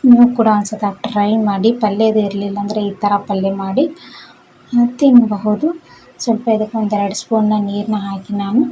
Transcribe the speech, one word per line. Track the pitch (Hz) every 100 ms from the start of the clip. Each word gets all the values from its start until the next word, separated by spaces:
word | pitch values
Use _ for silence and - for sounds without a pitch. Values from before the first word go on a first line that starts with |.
ನೀವು | 262 240 240 -
ಕೂಡ | 220 208
ಒಂದ್ಸಲ | 202 190 202
ಟ್ರೈ | 190 - 214 208 220
ಮಾಡಿ. | 214 196 214
ಪಲ್ಯದ | 247 214 202 220 214
ಇರಲಿಲ್ಲ | 202 196 202 196
ಅಂದರೆ | 202 214 202
ಈ |
ಥರ | 196 208 202
ಪಲ್ಯ | 202 190 190
ಮಾಡಿ, | 196 190 196 330 - - - - - _ _ - 240
ಆ, | 240 -
ತಿನ್ನಬಹುದು. | 277 247 220 202 214 214 311 339 _ - - -
ಸ್ವಲ್ಪ | - 208 240
ಇದಕ್ಕೆ | 214 214 226
ಒಂದೆರಡು | 208 208 202
ಸ್ಪೂನ್ನ | - - 220 214 214
ನೀರನ್ನ | 202 202 208 214
ಹಾಕಿ | 196 196 196 202
ನಾನು | 196 220 247